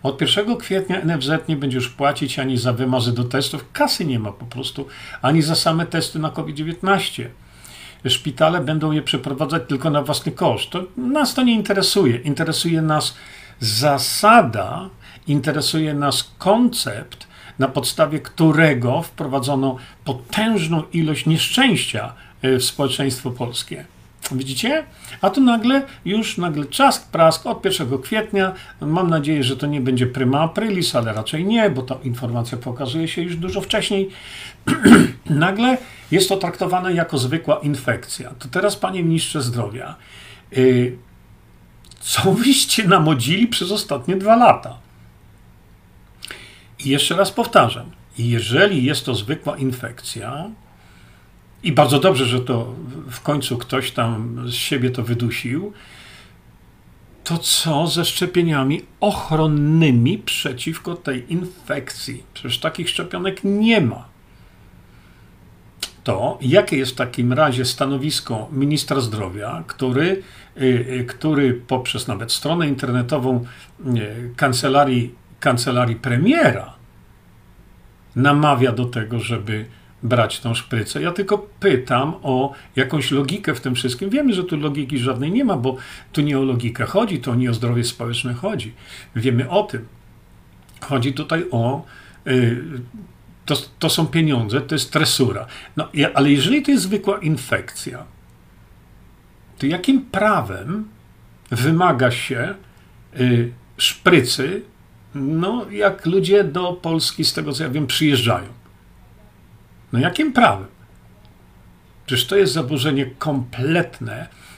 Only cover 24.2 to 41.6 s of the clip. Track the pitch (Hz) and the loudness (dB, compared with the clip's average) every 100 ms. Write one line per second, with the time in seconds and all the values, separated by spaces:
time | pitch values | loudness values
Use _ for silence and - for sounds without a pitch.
24.2 | - 131 135 127 226 311 302 - - - | -8 -6 -6 -4 -2 -2 -4 -18 -20 -2
25.2 | 196 233 254 233 226 277 277 - 165 214 | 0 4 4 4 2 0 -2 -10 -4 -2
26.2 | 220 - 175 147 143 - 269 - - 160 | -2 -4 -4 -2 -6 2 2 2 -6 4
27.2 | 160 160 - 226 190 185 139 - - 220 | 4 4 -4 -4 -2 -2 -2 -4 -2 -4
28.2 | 214 196 190 185 - - 147 165 180 160 | -2 0 0 -2 -16 -8 -2 0 2 2
29.2 | 143 156 127 135 147 147 127 127 123 131 | 2 0 0 0 -2 0 0 2 0 2
30.2 | 127 135 165 - 220 190 160 131 113 107 | 2 2 2 0 -2 0 0 0 -2 -4
31.2 | 107 156 185 226 208 127 123 - 135 120 | -4 -2 0 4 2 0 -6 -8 -6 -6
32.2 | 123 120 120 120 - 120 135 151 165 180 | -4 -4 -4 -6 -8 -6 -4 -2 -4 -4
33.2 | 175 165 185 196 196 214 - 196 196 - | -4 -4 -4 -6 -2 -2 0 0 -2 -6
34.2 | - - - - - - - - - - | -18 -18 -18 -10 -2 4 8 8 8 0
35.2 | - 147 175 196 247 254 - - - 165 | -2 2 2 2 2 2 -2 -20 0 2
36.2 | 190 190 170 165 180 180 185 170 165 143 | 2 0 -2 -4 0 0 0 -2 -2 -2
37.2 | 123 160 156 147 147 135 - 107 - - | -2 -2 0 0 0 -4 -2 -4 -6 -12
38.2 | - - 131 180 202 202 185 190 165 160 | -12 -14 -6 -2 0 0 -4 -2 0 0
39.2 | - 156 123 120 104 104 - - - - | 0 -4 -2 -2 -4 -8 -14 -16 -20 -20
40.2 | - - - 135 127 123 123 - - - | -20 -20 -6 4 6 6 2 -4 -18 -20
41.2 | - - - - | -20 -20 -20 -20